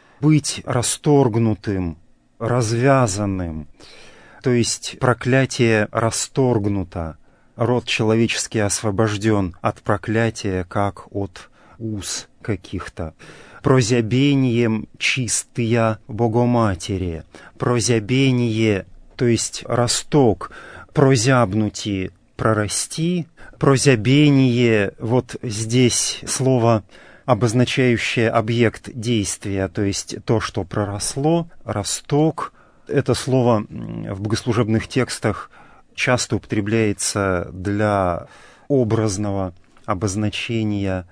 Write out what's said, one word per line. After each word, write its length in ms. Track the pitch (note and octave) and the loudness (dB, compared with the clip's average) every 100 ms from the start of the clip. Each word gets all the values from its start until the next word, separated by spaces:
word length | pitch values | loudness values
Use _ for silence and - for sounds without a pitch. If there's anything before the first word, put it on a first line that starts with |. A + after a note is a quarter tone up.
| _ _ | _ _
быть 420 | D3 D3+ - - | 2 2 0 -8
расторгнутым, 1300 | - B2 - - D3+ C#3+ B2+ A2+ A2+ G#2+ - F#2+ F2 D#2+ - _ _ _ | -4 -2 -2 -2 4 4 4 2 0 0 -4 -4 -4 -8 -18 _ _ _
развязанным. 1300 | A#2 B2 A2 A#2 C3+ C3+ A#2+ G2+ G2+ F#2+ E2+ D#2 D2+ - - - - - - - | -2 -2 0 0 4 4 2 0 -4 -4 -6 -8 -12 -18 -20 -20 -20 -20 -20 -6
То 80 | C3 | 0
есть 480 | A#2+ A2 - - - | 0 0 -4 -10 -2
проклятие 880 | C3 A#2 A#2+ C3 C3 - A#2 A2 G#2 | 0 2 2 2 2 2 2 4 2
расторгнуто, 1300 | A2 A2+ - - - B2+ A2+ G2+ G2+ F2 F2+ D#2+ D#2 _ _ _ | 0 -2 -2 -4 0 2 2 0 -2 -4 -6 -8 -10 _ _ _
род 320 | - A#2 B2 - | -4 0 0 0
человеческий 720 | - A2 A2+ A#2 - - A2+ | 0 2 2 2 -2 -4 -2
освобождён 960 | G2+ - A2 G2+ A2 G#2 A2 G#2 F#2 - | -2 -2 -2 0 0 0 0 0 -2 -4
от 200 | A2 - | -6 -4
проклятия, 840 | - G2+ - A2 A2+ A2 G#2 F#2 | -2 -2 0 0 0 -2 -4 -4
как 420 | F2 G#2 G2+ - - | -4 -2 -4 -4 -10
от 360 | G2+ G2 - - _ - - | -8 -8 -10 -20 _ -20 -12
уз 500 | A2+ G#2 - - - _ | -8 -8 -8 -12 -14 _
каких-то. 720 | - G2 - F#2 - - E2 - - - - - | -8 -8 -8 -10 -10 -10 -10 -12 -20 -20 -20 -4
«Прозябением 1200 | - C3 G#2+ B2 A2 B2 C#3+ C#3 C3 A#2 A#2 A2 - - | 2 2 4 2 2 2 2 2 2 2 0 -2 -6 -6
чистыя 1000 | - C3+ A#2 - - - A2+ A#2 A2+ G#2+ - | -4 -4 -4 -6 -6 -6 0 2 0 -2 -8
Богоматери». 1160 | G#2+ A#2 A2+ A#2+ A#2+ A2 F#2 - F#2+ F2+ D#2+ - - - - | -2 0 2 2 2 0 -2 -4 -4 -4 -6 -12 -20 -20 -6
Прозябение, 1300 | A#2+ B2 B2 A2+ G#2 B2+ C3+ B2 A#2+ A2 A2 G2 - - - - | -2 0 2 0 2 2 2 2 0 2 2 0 -4 -18 -20 -2
то 80 | |
есть 400 | B2 A2+ - - - | 2 2 -2 -8 -4
росток, 840 | A#2 A#2+ - - D3 A#2+ F2+ - - - - - | -2 0 -2 0 4 4 2 -6 -16 -20 -20 -4
прозябнути, 1200 | D3+ C3+ C3 A#2+ B2+ G#2+ G#2+ G#2 - G#2 G2 F2+ - _ - | 2 4 4 4 2 2 0 -2 -4 -4 -4 -4 -10 _ -4
прорасти. 920 | A2+ G#2+ G#2 - - - E3 F3+ - _ - - | 0 0 0 -4 -6 -4 -2 -2 -6 _ -20 0
Прозябение, 1300 | - C3+ C#3+ A#2+ G#2+ C#3+ D3 C#3 B2+ A#2+ A#2+ G#2+ G2 - | 2 4 4 4 4 4 6 6 4 4 4 4 2 -4
вот 380 | A2+ B2 B2+ - | -2 -2 -2 -8
здесь 800 | B2 G#2 A2 B2 B2 - - - - | -8 -6 0 4 4 2 -4 -6 -8
слово, 580 | - C3 B2+ A#2 A2 - - - - | -2 2 4 4 2 0 -18 -20 -10
обозначающее 1080 | - G#2+ A#2 B2 B2 - B2+ A#2 - - A2+ | 0 2 2 2 2 2 2 2 0 0 2
объект 580 | A#2 A2 A#2 A2+ - - | 0 0 2 2 0 -12
действия, 720 | B2 A2 A2+ F#2+ - G#2 G2 F#2+ | -8 -2 -2 -2 -6 -6 -4 -2
то 160 | G#2+ | -2
есть 420 | G2+ F#2+ - G#2+ | -2 -2 -8 -10
то, 140 | - A2 | -2 0
что 240 | - A2 | 0 -6
проросло, 840 | F2+ G#2+ G2+ G2+ - C#3 D3+ E3+ E3+ - | -6 -4 -4 -4 -6 -2 0 0 -2 -10
росток. 880 | A2 G#2+ G2 - - C#3+ D#3 - - - _ _ - | -6 -6 -4 -8 -2 2 2 0 -10 -12 _ _ -4
Это 280 | C#3 B2+ | -2 0
слово, 520 | A#2+ - C3 A#2+ G#2+ - | -2 0 2 4 2 -2
м, 460 | A#2+ A2 A2 G#2+ | -10 -10 -10 -8
в 60 | G2 | -8
богослужебных 640 | G#2 G#2+ B2+ A2 G#2+ A2+ - | -4 -4 -2 -2 0 0 0
текстах 640 | C3 A#2+ - A2+ G2 - - - - _ - | -2 -4 -2 -4 -4 -10 -20 -20 -20 _ -4
часто 400 | - B2 - G#2 | 0 0 -2 -6
употребляется 1120 | - G#2+ G#2 A2+ G#2+ G2 - G#2 G2 F2+ - | -4 -4 0 0 0 -2 -4 -2 0 -2 -4
для 760 | F2+ F#2+ G2+ G#2+ G2 F#2 F2 - - - - - | -8 -4 0 0 2 0 -2 -8 -20 -20 -20 -2
образного 840 | C#3 A2+ A2 G#2+ F#2+ G#2 G2 F#2 - _ - - | 0 2 0 0 -2 -4 -4 -6 -8 _ -18 -14
обозначения 1200 | G2 G#2 G2+ G#2 - - A2+ G#2+ G2+ G2 F#2 F2+ | -6 -4 -2 -4 -6 -6 -4 -4 -4 -4 -6 -8